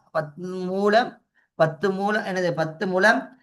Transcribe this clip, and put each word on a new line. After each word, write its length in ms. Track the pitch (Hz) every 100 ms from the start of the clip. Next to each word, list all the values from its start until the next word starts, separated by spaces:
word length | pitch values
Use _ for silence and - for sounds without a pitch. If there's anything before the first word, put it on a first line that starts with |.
| _
பத்து 360 | 160 151 147 180 185
மூலம், 460 | 180 190 202 214 254 - _ _ _ -
பத்து 320 | 156 151 202
மூலம், 340 | 190 202 214
என்னது, 260 | 208 185 175
பத்து 340 | 160 156 156 196
முழம், 340 | 185 208 - - -